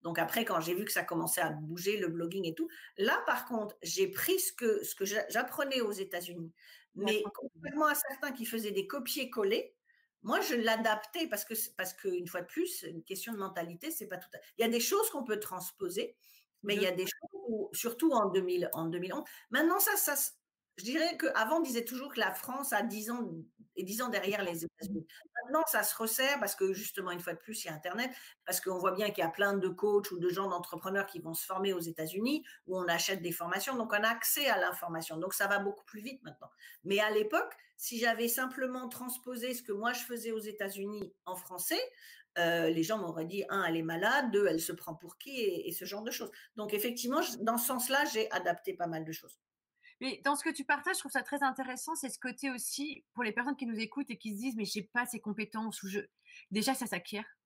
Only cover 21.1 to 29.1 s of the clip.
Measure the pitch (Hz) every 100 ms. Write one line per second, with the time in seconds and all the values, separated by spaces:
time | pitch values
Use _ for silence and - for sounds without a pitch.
21.1 | 339 320 - 226 320 302 233 233 247 277
22.1 | 233 196 190 - 262 269 208 214 202 214
23.1 | 240 208 165 160 _ - - 190 220 247
24.1 | 208 185 208 190 170 165 _ 202 202 160
25.1 | - - - 240 294 320 233 202 - 226
26.1 | 220 262 285 202 - 190 190 214 - 185
27.1 | 175 175 165 - 220 175 156 175 196 254
28.1 | 254 - - - 185 185 185 185 185 208